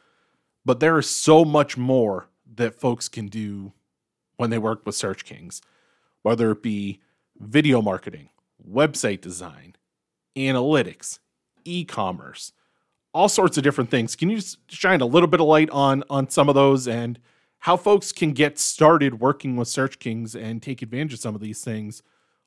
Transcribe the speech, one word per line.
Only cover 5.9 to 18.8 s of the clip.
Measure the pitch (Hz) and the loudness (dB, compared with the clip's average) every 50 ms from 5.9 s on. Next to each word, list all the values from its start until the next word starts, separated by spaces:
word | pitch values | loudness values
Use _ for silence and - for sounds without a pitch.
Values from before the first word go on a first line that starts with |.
| _ _ _ _ _ _ | _ _ _ _ _ _
whether | - 110 117 113 117 110 | -2 0 0 2 2 0
it | 104 - | 0 -2
be | - 113 104 101 101 98 95 _ _ _ _ _ _ _ _ - | -4 -6 -6 -4 -6 -8 -10 _ _ _ _ _ _ _ _ -20
video | 107 107 120 151 151 147 127 117 | -8 0 2 2 4 4 4 2
marketing, | 107 101 92 - - - - 76 69 _ _ _ _ _ _ _ - 87 | 2 0 -2 -4 -6 -12 -16 -16 -20 _ _ _ _ _ _ _ -14 -6
website | 101 131 156 151 135 - - 107 98 92 | 0 0 0 0 0 -2 -4 -4 -4 -6
design, | - 92 87 87 90 80 71 71 69 87 - _ _ _ _ _ _ _ _ _ _ _ - | -10 -14 -14 -14 -16 -16 -18 -20 -20 -20 -20 _ _ _ _ _ _ _ _ _ _ _ -8
analytics, | 135 135 135 131 123 127 151 156 135 101 90 - - - - - - _ _ _ _ _ _ _ _ - | -4 -2 -2 0 0 0 2 2 2 0 -2 -6 -14 -14 -16 -16 -16 _ _ _ _ _ _ _ _ -12
e-commerce, | 170 175 175 165 - - 113 98 92 87 73 - 71 - - - - _ _ _ _ _ _ _ _ _ _ _ _ - | -10 -8 -8 -8 -8 -6 -6 -4 -4 -6 -8 -14 -18 -20 -18 -18 -20 _ _ _ _ _ _ _ _ _ _ _ _ -2
all | 165 196 202 | 0 2 2
sorts | - 208 185 180 - | 2 2 2 2 2
of | - 135 | 2 0
different | 143 - 135 120 - | 0 0 0 -4 -2
things. | 143 123 113 - - | -2 -2 -2 -4 -6
Can | - 160 196 | -4 -2 -2
you | 226 | -2
just | 214 185 - - _ _ - | -4 -6 -10 -14 _ _ -20
shine | - - - 185 190 143 | -8 -2 0 2 2 2
a | 123 | 2
little | 120 139 175 175 | 4 4 4 4
bit | 160 180 165 | 4 4 2
of | 160 | 4
light | 151 156 156 156 156 | 6 6 6 4 2
on, | - 139 139 139 135 139 - - | 2 2 2 2 2 0 -2 -4
on | 139 139 135 - | -4 -4 -2 0
some | - 156 143 143 | 2 2 4 4
of | 135 | 6
those | 139 139 139 135 131 123 | 6 6 6 4 2 0
and | 120 113 117 120 120 120 - _ _ _ _ _ _ _ _ | -4 -6 -4 -6 -8 -10 -12 _ _ _ _ _ _ _ _
how | - 170 180 | 0 0 0
folks | 175 - 208 208 190 - - | 2 4 4 2 2 2 -2
can | - - 175 151 135 | -6 -2 -2 -2 2
get | 135 151 143 143 - | 2 0 0 0 -4
started | - - - - | -6 -4 2 4